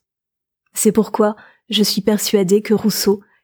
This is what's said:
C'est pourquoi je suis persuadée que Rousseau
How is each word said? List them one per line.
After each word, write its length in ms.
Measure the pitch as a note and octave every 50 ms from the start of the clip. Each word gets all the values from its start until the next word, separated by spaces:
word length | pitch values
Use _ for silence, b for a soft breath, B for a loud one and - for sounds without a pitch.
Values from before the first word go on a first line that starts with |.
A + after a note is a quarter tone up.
| _ _ _ _ _ _ _ _ _ _ _ _ _ _ -
C'est 200 | - - G#3+ -
pourquoi 420 | A3+ G3+ - - - G#3+ G#3 G#3+ b b b b b b b
je 140 | A3 G#3+ G#3
suis 180 | - - G#3
persuadée 600 | - A3+ G#3+ G#3 - - - G3+ G3 F3 G3 G#3+
que 120 | G#3+ - A3
Rousseau 480 | G3 - G#3+ - - - G3+ G3 G3+ b b b b